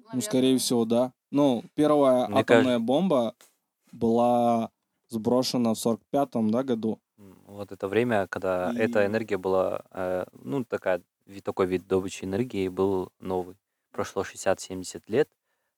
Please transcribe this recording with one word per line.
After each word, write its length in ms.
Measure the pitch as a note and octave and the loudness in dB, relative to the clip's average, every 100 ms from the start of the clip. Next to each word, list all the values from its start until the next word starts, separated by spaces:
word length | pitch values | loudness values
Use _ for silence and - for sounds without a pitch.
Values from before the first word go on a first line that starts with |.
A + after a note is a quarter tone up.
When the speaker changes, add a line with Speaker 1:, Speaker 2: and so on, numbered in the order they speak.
| - | -10
Speaker 1:
Ну, 80 | C3 | -8
скорее 200 | A2+ B2+ | -2 0
Speaker 2:
наверное. 180 | C3 C3 | 2 2
Speaker 1:
всего, 260 | - B2 | 0 0
да. 280 | A2+ A#2 B2+ - _ | 2 0 0 -4 _
Ну, 320 | C#3 C#3+ A#2+ - - | 0 2 0 -4 -2
первая 500 | D3+ D3+ C#3 B2+ B2 | 2 4 4 4 2
Speaker 3:
Мне 140 | G#2 | 0
Speaker 1:
атомная 240 | - A#2 | 4 4
Speaker 3:
кажется 160 | B2+ A#2+ | 6 2
Speaker 1:
бомба 560 | A2+ C#3 F#3+ C#3+ A2+ - - _ _ _ _ | 2 0 2 0 0 -6 -20 _ _ _ _
была 760 | A#2 A#2 A#2 A#2+ A#2+ A#2+ A#2 A2+ - _ _ _ | -4 0 4 4 4 4 2 -2 -10 _ _ _
сброшена 640 | A#2 G#2+ B2 B2+ C3 A#2 | -6 0 0 0 0 0
в 40 | A2 | 0
сорок 220 | - A2+ - | -2 -2 -2
пятом, 400 | C#3 C#3 A#2+ A2 | -2 0 0 0
да, 140 | A2+ | 0
году. 360 | C3+ A#2 A2 G2+ _ _ | 0 -2 -2 -6 _ _
Speaker 3:
М, 220 | G2+ F#2 G2 | -20 -20 -20
вот 240 | G2+ G2 | -14 -14
это 160 | G2 G2 | -8 -2
время, 400 | G2+ B2 A2 F#2 | 0 2 0 0
когда 460 | - F#2 F#2 F2+ | -2 -2 0 -2
эта 300 | E2 A2+ A2+ | 0 0 2
Speaker 1:
И 20 | G2+ | 0
Speaker 3:
энергия 320 | A2 A2 G2 | 0 -4 -4
была, 460 | F#2+ F#2+ F#2 F#2+ - | 0 0 0 -2 -8
э, 320 | - F#2 F2+ - | -8 -4 -4 -6
ну, 320 | - B2+ C3+ | -12 -8 -6
такая, 400 | A#2+ G2+ - F2+ - _ | -4 -4 -2 -2 -4 _
ви-, 160 | - G2 | -20 -12
такой 260 | - - F#2+ | -8 -2 0
вид 200 | F#2 F#2 | 0 0
добычи 380 | F#2+ F#2+ - | -2 -2 -8
энергии 420 | F#2+ G2 B2+ G2+ F#2+ | -6 -4 -4 -4 -4
был 460 | F2+ G2 F#2+ F2+ _ | 0 0 0 -4 _
новый. 360 | - F#2 F2+ G2 _ _ _ | -6 -4 -6 -12 _ _ _
Прошло 320 | - G2 - | -8 -6 -4
шестьдесят-семьдесят 840 | F#2+ - - F#2+ - F#2 F2+ F2 - | -6 -4 -2 -2 -4 -10 -10 -14 -4
лет. 200 | A2+ D3+ _ _ _ _ | 0 0 _ _ _ _